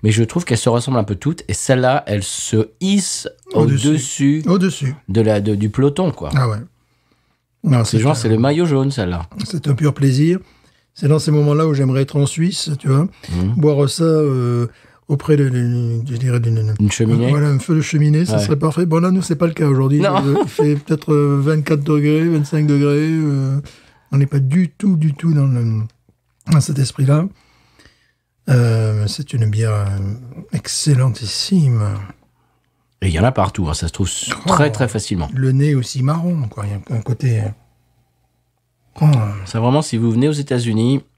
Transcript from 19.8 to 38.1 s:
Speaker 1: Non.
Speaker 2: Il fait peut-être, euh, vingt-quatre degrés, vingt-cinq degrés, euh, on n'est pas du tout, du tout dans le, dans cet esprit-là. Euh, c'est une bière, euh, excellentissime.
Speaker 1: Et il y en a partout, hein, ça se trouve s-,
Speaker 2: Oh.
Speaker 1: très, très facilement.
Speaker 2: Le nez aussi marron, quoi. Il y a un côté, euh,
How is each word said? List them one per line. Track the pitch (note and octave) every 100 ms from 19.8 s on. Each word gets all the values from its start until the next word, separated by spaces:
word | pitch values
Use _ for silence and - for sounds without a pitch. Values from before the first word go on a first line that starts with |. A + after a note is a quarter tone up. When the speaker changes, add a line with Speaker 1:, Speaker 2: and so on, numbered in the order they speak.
| C3+ D3
Speaker 1:
Non. | F#3+ F#3 C#3 C#3+
Speaker 2:
Il | -
fait | - D3 D3
peut-être, | - D#3+ -
euh, | D3+ C#3+ C#3+
vingt-quatre | C#3 D#3 C#3+ D#3
degrés, | C#3+ D3+ D3 D3+ E3+
vingt-cinq | D#3+ D3 D#3 D3+
degrés, | C#3+ C#3+ D3 D#3
euh, | D#3+ D3+ C#3 C3+ C3+ C#3+ - _ _ _
on | C#3
n'est | C#3
pas | C#3+
du | C3+ D#3+ F3+
tout, | _ G3+ F3
du | D#3
tout | C#3+ E3
dans | D3+ C#3
le, | B2 A#2 A2 A2 _ _ _ _ _ -
dans | D#3
cet | - C#3+
esprit-là. | C3 - C3+ D3+ F#3 - _ _ _ _ - _ _ _ _ _ -
Euh, | C3 A#2+ A2+ A2 G#2+ G#2
c'est | - C#3+
une | B2+ A2+
bière, | G#2+ A2
euh, | G#2 G2+ G2 G2 A2 B2 C3+ -
excellentissime. | C#3+ - - - C#3 C3 A2+ G#2+ - - F#3+ C#3+ A#2 G#2 G2+ G2 - _ _ _ _ _ _ _ _
Speaker 1:
Et | F#2+
il |
y | D#2+
en |
a | A2
partout, | B2+ F#2 - E2
hein, |
ça | D#2 F2
se |
trouve | - F#2
s-, | - - -
Speaker 2:
Oh. | -
Speaker 1:
très, | F#3+ D3
très | A2 B2
facilement. | A2 - F3+ C#3+
Speaker 2:
Le | C3+ C3
nez | C3 D3
aussi | C#3 A#2+ C3+
marron, | B2+ D#3+ E3+ E3+ A#2+
quoi. | - G2+
Il |
y |
a | G2+ E2+ A#2
un |
côté, | - A#2 C3 A2+
euh, | G#2 G#2 _ _ _ _ _